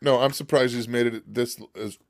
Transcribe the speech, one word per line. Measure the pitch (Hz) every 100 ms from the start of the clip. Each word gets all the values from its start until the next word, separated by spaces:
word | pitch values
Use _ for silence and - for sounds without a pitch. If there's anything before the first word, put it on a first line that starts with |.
no. | 143 123
I'm | 139
surprised | - 143 143 127 120
he's | 113
made | 120 120
it | 113 101
this, | 110 120 - - -
is, | 101 - _